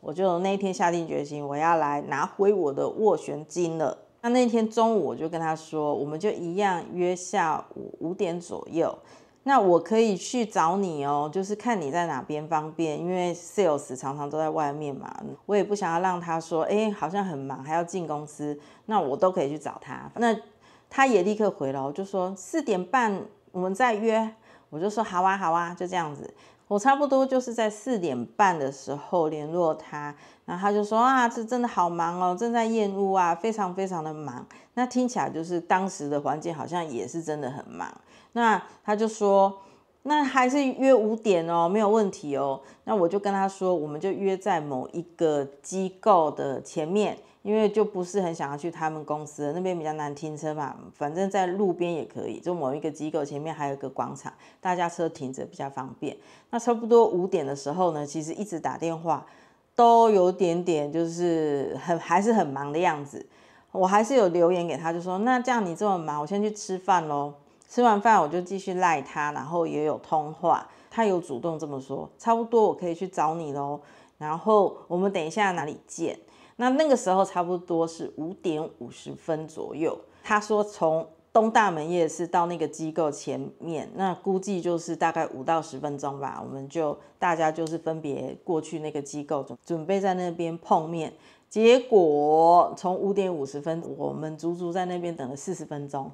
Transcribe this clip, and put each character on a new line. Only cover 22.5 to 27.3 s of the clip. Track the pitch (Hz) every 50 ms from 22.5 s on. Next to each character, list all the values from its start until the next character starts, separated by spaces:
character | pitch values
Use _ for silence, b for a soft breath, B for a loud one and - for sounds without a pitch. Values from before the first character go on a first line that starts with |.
| - 330
点 | 294 254 214 180 185
半 | 180 - 262 240 220 202 185 - - - _ _ _ _
我 | 185
们 | 180 185 196
再 | 190 262 247 226
约。” | 202 214 226 220 220 220 220 220 B B B B B B B
我 | - 151
就 | 165 208
说 | 202 240 220
，“好 | 208 190 180 185
啊， | 190 190
好 | 196 190 165 160
啊。” | 170 175 170 180 175
就 | 185
这 | 175 185
样 | 180 170 151 147
子。 | 139 143 - - b b b b b b
我 | _ 202 202
差 | 202 262 277
不 | 277 294
多 | 277 269 269 269
就 | 269